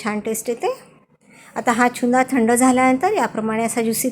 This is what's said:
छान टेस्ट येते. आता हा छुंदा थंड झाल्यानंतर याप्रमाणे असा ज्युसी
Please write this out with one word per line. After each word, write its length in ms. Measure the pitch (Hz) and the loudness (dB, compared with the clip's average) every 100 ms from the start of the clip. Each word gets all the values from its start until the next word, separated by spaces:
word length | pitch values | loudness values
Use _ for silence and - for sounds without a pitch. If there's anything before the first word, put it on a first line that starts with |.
छान 160 | 220 208 | -6 -6
टेस्ट 300 | 214 220 - | -6 -6 -6
येते. 280 | 240 403 523 - _ _ _ _ - - 240 | -4 -4 -6 -12 _ _ _ _ -20 -14 -4
आता 160 | 233 | -2
हा 140 | 226 247 | 2 0
छुंदा 280 | 247 247 254 254 | 2 0 2 2
थंड 220 | 262 226 | 2 2
झाल्यानंतर 600 | 240 262 254 262 262 370 | 4 4 4 2 2 0
याप्रमाणे 520 | 415 240 226 220 220 | 0 -2 -2 -4 -2
असा 180 | 226 247 | -2 -2
ज्युसी 260 | 226 220 254 | -2 -2 -2